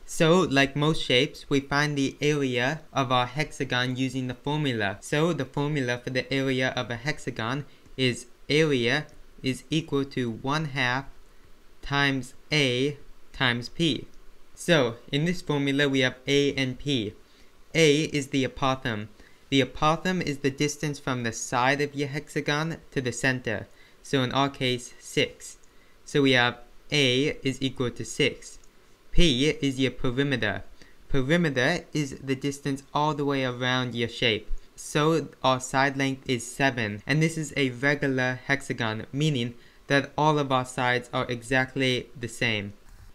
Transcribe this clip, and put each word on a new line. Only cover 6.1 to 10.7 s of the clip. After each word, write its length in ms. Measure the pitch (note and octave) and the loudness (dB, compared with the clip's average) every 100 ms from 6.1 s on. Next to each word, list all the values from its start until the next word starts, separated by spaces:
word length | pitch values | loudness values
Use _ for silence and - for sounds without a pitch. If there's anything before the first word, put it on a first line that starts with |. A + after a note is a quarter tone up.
the 200 | B2+ B2 | -4 -2
area 420 | C#3 C3+ C3 C3 - | -2 0 0 0 -2
of 160 | A#2+ | -6
a 40 | A#2 | -6
hexagon 680 | C3 D3 - A2 A2+ C#3 C#3+ - - - | -4 -4 -6 -4 -4 -4 -6 -16 -14 0
is 300 | C3 A#2+ - - - | 0 0 -8 -14 0
area 600 | C#3+ D#3+ C3+ A#2 C#3+ D3+ - - - | 2 4 4 2 0 -4 -14 -20 -8
is 220 | C3 B2 - | -4 -4 -2
equal 340 | D#3 D#3 C#3 C3+ | -2 0 -2 -2
to 160 | - A#2+ | -2 -4
one 360 | A2 C3 D3+ | -4 -2 -2
half 400 | D#3+ | -2